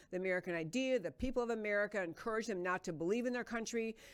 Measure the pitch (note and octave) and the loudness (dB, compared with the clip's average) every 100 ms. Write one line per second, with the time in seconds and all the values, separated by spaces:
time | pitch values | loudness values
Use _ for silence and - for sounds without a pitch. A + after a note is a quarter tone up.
0 | - F3+ F#3 F3+ F3+ E3+ D#3+ A#3+ C4 B3+ | -8 -2 2 2 0 -2 0 0 2 2
1 | E3+ - B3+ B3 A#3 A3+ G#3+ G#3 G#3 G#3+ | 0 -2 -2 0 0 0 2 2 2 0
2 | F3 D#3+ A#3 A3 A3 F#3 F3+ F3+ - D#3 | -2 -4 -2 -2 0 0 0 0 -2 -2
3 | E3 A#3 B3 B3 A3+ A#3 A3 A#3 A3+ A3 | 2 2 2 -2 -2 -4 -2 -2 -2 -4
4 | - | -14